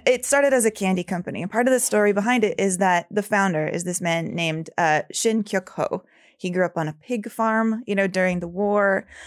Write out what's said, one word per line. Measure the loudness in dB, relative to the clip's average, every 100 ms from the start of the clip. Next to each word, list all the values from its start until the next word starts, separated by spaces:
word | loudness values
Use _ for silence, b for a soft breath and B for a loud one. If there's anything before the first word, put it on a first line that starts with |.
| 2
it | 2 2
started | 2 4
as | 4 2
a |
candy | 0 -2 0
company. | -2 -6 -6 -8
And | -4
part | 0 2
of |
the | 2
story | 2 2 2
behind | 2 2 2
it | 2 2
is | 0 2
that | 2 2 0
the | -4
founder | 0 0 2 0 -2
is | -4
this | -4 -4
man | -2 -2 -2
named, | -2 -2 -2 -6 0
uh, | 2 2 -2
Shin | -2 0 0
Kyuk-ho. | 0 -4 -4 -6 -4 -4 -10 b b b
He | -4
grew | 0 0
up | -2
on | -6
a |
pig | -6 -6 -6 -6
farm, | -2 0 2 0 -2 -2
you | -2
know, | 0
during | 0 0 0
the | -4
war. | -4 0 2 2 0 -4 B